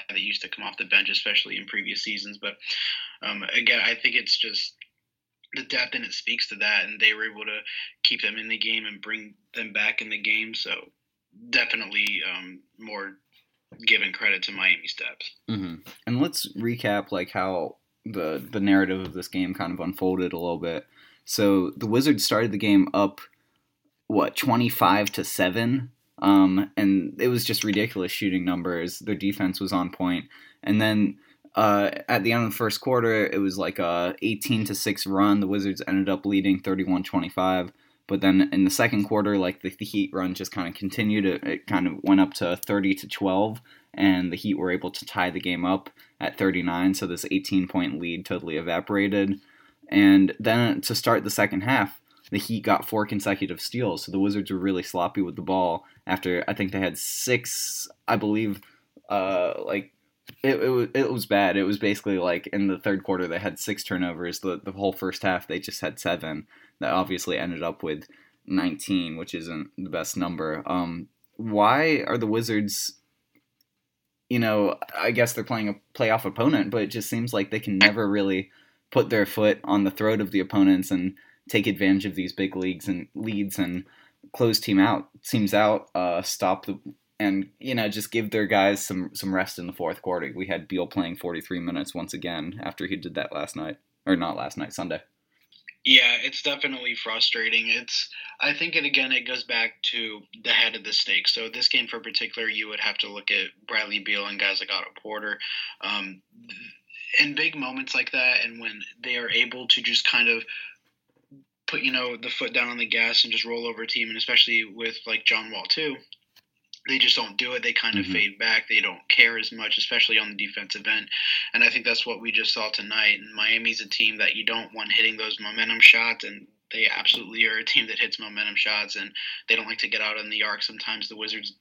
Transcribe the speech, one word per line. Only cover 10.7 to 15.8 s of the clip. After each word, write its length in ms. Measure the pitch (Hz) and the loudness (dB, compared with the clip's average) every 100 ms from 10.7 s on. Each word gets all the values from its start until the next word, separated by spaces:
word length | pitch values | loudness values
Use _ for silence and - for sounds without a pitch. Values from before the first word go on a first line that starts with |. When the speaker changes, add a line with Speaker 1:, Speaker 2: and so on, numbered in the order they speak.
| - - _ _ _ _ _ 120 | -6 -8 _ _ _ _ _ -2
Speaker 1:
definitely, 720 | 127 117 113 98 104 104 98 92 | -2 0 -2 -4 -2 -2 -2 -6
um, 280 | 92 92 90 _ _ | -8 -12 -18 _ _
more 380 | 110 104 98 - _ _ _ _ _ 104 110 | -12 -10 -10 -14 _ _ _ _ _ -6 0
giving 260 | 117 95 | 2 0
credit 300 | - 107 92 | -2 -2 -2
to 80 | 98 | -4
Miami's 420 | 98 95 92 - | -2 0 0 -2
depth. 300 | - - - - - - | -10 -12 -12 -14 -14 -6
Speaker 2:
Mm-hmm. 260 | 107 92 82 | -4 -4 -10